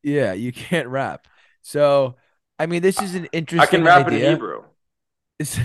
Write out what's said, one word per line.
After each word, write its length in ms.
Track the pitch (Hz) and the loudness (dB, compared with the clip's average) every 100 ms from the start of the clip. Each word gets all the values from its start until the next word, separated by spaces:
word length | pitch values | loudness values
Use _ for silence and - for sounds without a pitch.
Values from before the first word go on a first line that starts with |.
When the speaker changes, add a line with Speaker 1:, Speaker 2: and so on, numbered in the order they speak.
Speaker 1:
Yeah, 300 | 147 143 110 | -4 -2 -2
you 180 | 92 123 | -4 -8
can't 340 | - - 170 123 | -10 -4 -4 -4
rap. 380 | 135 117 67 _ _ _ _ | -6 -6 -8 _ _ _ _
So, 520 | - 143 143 143 131 123 _ _ _ - | -6 0 2 2 0 -6 _ _ _ -8
I 80 | 165 | -4
mean, 140 | 170 | 0
this 220 | 185 - | 0 0
is 120 | 196 180 | -4 -6
an 80 | |
Speaker 2:
I 40 | 165 165 | -6 -8
Speaker 1:
interesting 420 | 156 170 147 175 | -2 2 4 4
Speaker 2:
can 40 | |
rap 220 | 165 175 - | 6 6 4
Speaker 1:
idea. 200 | 113 135 | 0 2
Speaker 2:
in 60 | 160 | 0
Hebrew. 260 | 98 57 - _ _ _ _ _ _ - | -4 -12 -16 _ _ _ _ _ _ -12
Speaker 1:
It's, 180 | 156 - | -8 -6